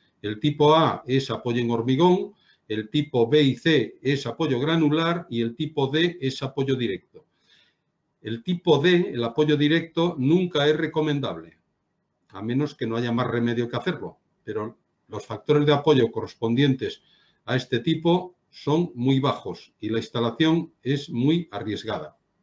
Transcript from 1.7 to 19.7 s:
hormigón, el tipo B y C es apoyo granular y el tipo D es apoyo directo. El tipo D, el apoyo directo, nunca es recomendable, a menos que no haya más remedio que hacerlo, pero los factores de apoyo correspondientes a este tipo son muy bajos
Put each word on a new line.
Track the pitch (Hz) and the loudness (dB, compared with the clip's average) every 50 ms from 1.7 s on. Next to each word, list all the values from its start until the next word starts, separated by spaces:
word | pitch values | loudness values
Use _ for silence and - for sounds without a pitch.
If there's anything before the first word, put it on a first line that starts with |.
hormigón, | 117 113 113 127 131 135 170 180 180 196 208 - - _ _ _ _ _ _ | 0 0 0 0 2 4 4 4 4 2 0 -4 -12 _ _ _ _ _ _
el | - 107 107 107 - | -8 -6 -6 -6 -4
tipo | - 151 147 - - 123 117 120 | -4 -4 -2 0 0 0 2 4
B | 143 156 | 4 4
y | 147 135 131 | 4 4 2
C | - - 170 156 143 110 - - - | 0 0 2 2 2 2 -2 -6 -6
es | - 131 143 139 135 | -2 -2 -2 -2 -2
apoyo | 120 113 - 160 139 131 120 | -6 -6 -4 -2 -2 0 0
granular | 135 156 165 165 156 143 147 160 165 165 170 175 170 - | 0 0 2 2 2 2 2 2 0 0 -2 -4 -6 -6
y | - 117 | -4 -2
el | 117 117 117 | -2 -2 -4
tipo | - 156 151 - 147 135 | -6 -8 -6 -2 -2 -2
D | 131 143 160 165 175 170 - | 0 0 0 0 0 -2 -4
es | 135 135 135 - 139 | -6 -6 -6 -6 -8
apoyo | 131 - 143 135 135 131 | -6 -4 -4 -2 -2 -2
directo. | 120 120 107 95 90 - _ - 90 - _ _ _ _ _ _ _ _ _ _ _ _ _ _ _ _ _ _ _ | -2 -2 -4 -4 -6 -10 _ -20 -20 -20 _ _ _ _ _ _ _ _ _ _ _ _ _ _ _ _ _ _ _
El | - 110 117 117 - | -10 -8 -8 -6 -4
tipo | 180 180 175 - 175 151 135 | -4 -6 0 2 4 4 4
D, | 143 180 180 175 185 - - | 6 4 4 4 2 0 -2
el | 120 117 | -4 -4
apoyo | 143 - - 151 151 147 | -2 0 0 2 2 4
directo, | 143 147 147 160 165 165 165 - 170 165 175 170 | 4 4 2 2 2 0 -2 -2 -2 -2 0 0
nunca | 131 127 139 165 185 185 175 175 147 143 | 0 2 2 4 2 2 0 0 2 2
es | 151 151 | 2 2
recomendable, | 151 151 147 - 156 151 156 147 143 131 104 87 82 82 82 - _ _ _ _ _ _ _ _ _ _ _ _ _ _ _ | 2 0 -4 -2 -2 -2 0 -2 -2 -4 -6 -6 -10 -12 -18 -20 _ _ _ _ _ _ _ _ _ _ _ _ _ _ _
a | - 95 | -14 -10
menos | 107 113 123 135 151 147 - | -6 -4 -2 -2 -2 -4 -4
que | - 123 | -6 -6
no | 113 113 | -4 -2
haya | 117 123 120 | -2 -2 0
más | 117 123 127 | 0 0 -2
remedio | 123 117 120 120 120 117 117 120 117 | -2 -2 0 0 0 0 -2 -2 -4
que | 123 | -4
hacerlo, | 117 - 185 160 123 101 85 - _ _ _ _ _ _ | -4 -4 -4 -4 -4 -8 -14 -14 _ _ _ _ _ _
pero | - 104 107 107 117 - _ _ _ _ _ _ | -10 -8 -8 -8 -8 -10 _ _ _ _ _ _
los | _ 107 101 - | _ -12 -12 -10
factores | - 110 - - - 143 147 147 | -10 -10 -6 0 2 2 4 4
de | 147 147 | 4 2
apoyo | 143 - 156 151 131 117 113 | 4 4 4 4 4 4 2
correspondientes | - 110 101 - - _ 117 113 117 131 143 139 127 - 113 90 - - _ _ _ _ _ _ _ _ _ | 0 -4 -10 -10 -8 _ -4 0 2 2 2 2 2 0 -2 -6 -8 -10 _ _ _ _ _ _ _ _ _
a | - 127 | -4 -4
este | 123 - - 131 117 | -4 -2 -2 -4 -2
tipo | - 165 160 151 160 170 175 180 180 - - _ _ _ | 0 -2 -2 0 2 2 2 2 0 -4 -14 _ _ _
son | _ - - 143 147 170 175 - - | _ -8 -4 0 0 0 0 -2 -4
muy | 123 120 131 135 135 | -2 0 2 2 2
bajos | 135 131 - - - 95 87 - - - | 2 0 -2 -4 -6 -10 -12 -12 -16 -20